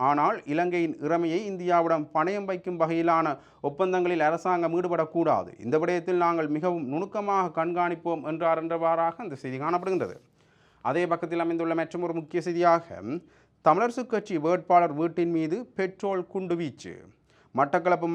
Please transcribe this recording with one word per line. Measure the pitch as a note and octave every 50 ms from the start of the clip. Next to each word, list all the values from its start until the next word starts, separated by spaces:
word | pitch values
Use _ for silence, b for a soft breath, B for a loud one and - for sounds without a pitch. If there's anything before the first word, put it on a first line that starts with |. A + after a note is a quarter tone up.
| B2+ C3+
ஆனால் | D3 D3 D3 F3+ A3+ F#3 - C#3 D3
இலங்கையின் | D#3+ F3 F3+ F3 F3+ E3+ D#3+ - - C#3
இறைமையை | D3+ E3 E3+ E3+ E3 D#3+ F#3 A3 G3+ G3
இந்தியாவுடன் | F3+ F3+ F3 F3 E3+ E3 E3 E3 D#3 D3+ D3+ -
பணயம் | D#3+ D#3 F3+ G3+ G#3 G3+ F#3+
வைக்கும் | F#3+ F3+ - F#3 F3+ E3 E3
வகையிலான | D#3+ E3 E3 E3 E3+ E3 E3 D#3+ D#3 C#3 B B B B B - C#3+
ஒப்பந்தங்களில் | D3 E3 F#3+ F#3 F#3 F3+ F3+ F3 F3+ E3 D3+ D3+
அரசாங்கம் | E3 D#3+ - F#3+ F3+ F3 E3+ D#3+ E3 F3
ஈடுபடக்கூடாது. | F#3 F3+ F3 E3 D#3+ D#3+ - E3+ E3 D#3 C3 G2+ F2+ F2 - - -
இந்த | A#2 C#3 D#3 E3+
விடயத்தில் | E3+ F3+ F3 E3 F#3 F3+ F3 F3
நாங்கள் | E3+ E3+ E3 D#3+ D3+ D3
மிகவும் | D#3+ D#3+ F#3 F3 E3+ D3+ B2 C#3
நுணுக்கமாக | D#3+ G3 G3 - G#3+ G#3 G3+ G3 G3 F#3 E3+ D#3 E3
கண்காணிப்போம் | D#3+ E3+ F3 F3 F3 E3+ F3 E3 - E3+ E3 D#3+ - D3+
என்றார் | D#3+ D#3+ E3+ E3 E3 D#3+ D#3+
என்றவாறாக | E3 E3 E3 E3 E3 E3 E3 E3 E3 E3 - A#3+
அந்த | F#3 C#3 C3 -
செய்தி | C3 B2+ C3 C#3+
காணப்படுகின்றது. | D#3+ F3 F3 F3+ F#3+ F#3+ E3+ A#2+ - - - - _ b b b b b b b b b b b
அதே | A#2+ C#3 F3 F3+ E3+ E3+
பக்கத்தில் | E3+ F3 D#3+ E3+ E3+ E3
அமைந்துள்ள | E3 E3+ E3 E3 E3 E3 E3 D#3+
மற்றொரு | D#3+ - F3 F3 E3+ E3 E3
முக்கிய | D#3 C#3+ - F3+ D#3 F3+
செய்தியாக, | E3+ E3+ F3 F3 E3+ E3+ E3 - F2 F2 G2 A2 C#3+ F3 b b b b b b b _ -
தமிழரசு | D#3 D#3 F#3 A3+ A#3+ A#3 C4 A#3+ - A3+
கட்சி | G#3 G3+ - G3 D#3 D3 E3
வேட்பாளர் | F3+ F3 - - F3+ F3 F3 D#3+ C#3+ D3 E3
வீட்டின் | E3+ D#3+ - E3+ E3+ E3+
மீது | D#3+ D#3+ D#3 E3+ A3+ B3 F#3 _ -
பெட்ரோல் | F#3+ F#3 F#3+ - - G3 G3 F#3 F3 - -
குண்டுவீச்சு. | G3 F#3+ F3 F3 E3+ E3+ C#3 A2+ - - F2+ E2+ F2+ F2+ F#2 - _ _ b b b b b - A#2+
மட்டக்களப்பு | C#3+ C#3+ F#3 F3+ E3+ F3+ F3 E3 E3 E3+ E3+